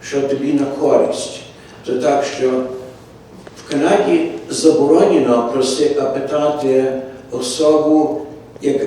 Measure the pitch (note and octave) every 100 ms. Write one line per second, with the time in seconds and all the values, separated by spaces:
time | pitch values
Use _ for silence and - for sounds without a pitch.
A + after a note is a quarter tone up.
0 | - C#3 C3+ C3+ C#3 D3 C#3 C#3 C#3+ B2+
1 | - - - - - - - - - B2+
2 | C3+ C#3 - - C3 B2+ B2+ - B2+ -
3 | - - - - - - - C#3 D#3+ G3+
4 | - E3+ - - - C3+ D#3+ D3 C#3+ E3
5 | - D#3 B2 A#2+ A#2 C3+ B2+ - D3 C#3+
6 | C3+ C3+ C#3 D3+ D3 D3+ C3+ C3 C3 C3
7 | - - - B2 B2+ - D3+ D#3 D3+ D3+
8 | D3 - - - - - C#3+ C3